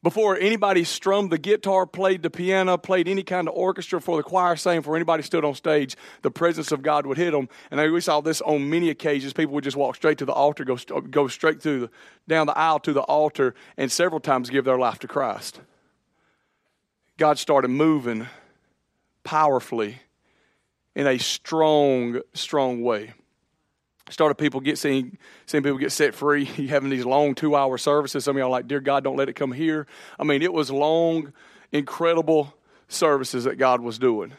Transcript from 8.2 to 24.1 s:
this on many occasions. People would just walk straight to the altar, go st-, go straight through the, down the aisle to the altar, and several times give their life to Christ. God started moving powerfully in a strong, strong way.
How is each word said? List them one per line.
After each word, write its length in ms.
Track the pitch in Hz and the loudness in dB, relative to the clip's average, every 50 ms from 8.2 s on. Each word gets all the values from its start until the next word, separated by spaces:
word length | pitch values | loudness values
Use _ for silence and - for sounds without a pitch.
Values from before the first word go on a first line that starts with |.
| 147 | 2
this 180 | 160 160 - | 0 -2 -2
on 300 | - - 156 147 139 143 | 0 0 0 0 0 0
many 180 | 156 170 175 165 | 0 0 0 0
occasions. 460 | 147 - - 160 147 139 131 139 131 | -2 -2 -2 -2 -2 -2 -4 -6 -2
People 180 | - 160 147 139 | -2 -2 -2 -2
would 100 | 147 135 | -4 -4
just 120 | 139 131 | -4 -2
walk 200 | 143 139 127 127 | -2 -2 -2 -2
straight 200 | - - 156 151 - | 0 0 0 2 2
to 60 | 143 | -2
the 80 | 131 135 | -2 0
altar, 320 | - 139 147 147 - 147 | 2 2 2 2 0 -4
go 120 | 127 127 | -4 -4
st-, 340 | 120 - - - 143 135 135 | -4 -4 -8 -8 -8 -8 0
go 180 | 131 143 143 131 | 2 2 2 2
straight 320 | 120 - - 160 151 143 | -2 0 0 0 0 0
through 200 | - 156 143 131 | -2 -2 -2 -2
the, 100 | 120 113 _ - - - - _ _ | -4 -6 _ -20 -20 -20 -20 _ _
down 200 | - 160 160 156 | -2 0 0 2
the 100 | 147 - | 0 0
aisle 240 | - 156 165 156 147 | 0 2 2 2 0
to 140 | - - 147 | 0 0 -2
the 80 | 139 - | -2 0
altar, 520 | - 147 151 151 151 - - 135 123 117 - - - _ | 2 2 2 2 0 0 0 0 0 0 -4 -20 -20 _
and 160 | - 143 131 - | -6 -4 -4 0
several 280 | - 170 180 160 156 | 0 0 0 0 -4
times 280 | - 156 139 127 123 120 | -2 0 0 0 -2 -2
give 160 | 127 139 127 | -2 -2 2
their 140 | 131 131 123 | 2 2 2
life 200 | 127 120 113 - | 2 -2 -2 -6
to 80 | - - | -12 -8
Christ. 520 | - 147 135 117 101 - - - - - - _ _ _ _ _ _ _ _ _ _ _ _ _ _ _ _ _ _ _ _ _ _ _ _ _ _ _ _ _ _ - | -6 -4 -4 -4 -4 -6 -10 -14 -16 -16 -20 _ _ _ _ _ _ _ _ _ _ _ _ _ _ _ _ _ _ _ _ _ _ _ _ _ _ _ _ _ _ 2
God 200 | 156 151 147 135 | 2 2 2 2
started 300 | - - 151 139 127 123 | 0 2 2 2 4 2
moving 580 | 127 139 151 160 156 147 123 120 117 110 113 131 - - _ _ _ _ _ _ _ _ _ _ _ _ _ _ _ _ _ | 2 2 4 4 2 2 0 -4 -6 -6 -8 -12 -16 -20 _ _ _ _ _ _ _ _ _ _ _ _ _ _ _ _ _
powerfully 800 | - 165 156 156 151 135 127 - - - 113 110 104 113 127 _ _ _ _ _ _ _ _ _ _ _ _ _ _ _ _ _ _ _ | -4 0 2 2 4 2 0 -2 -4 -4 -4 -4 -4 -6 -14 _ _ _ _ _ _ _ _ _ _ _ _ _ _ _ _ _ _ _
in 100 | 139 143 | -2 0
a 120 | 139 131 123 | 0 0 0
strong, 1040 | - - - - _ - 165 160 160 156 156 151 147 139 131 127 120 120 117 123 - _ _ | -2 -4 -6 -6 _ -4 0 2 4 4 4 4 4 4 2 0 0 -2 -4 -6 -8 _ _
strong 480 | - - - - 147 135 131 123 120 | -12 -10 -4 0 0 0 0 -2 -2
way. 320 | 117 120 113 104 107 110 113 _ _ _ _ _ _ _ _ _ _ _ _ _ _ _ _ _ _ - | -2 -2 -2 -2 -4 -10 -18 _ _ _ _ _ _ _ _ _ _ _ _ _ _ _ _ _ _ -20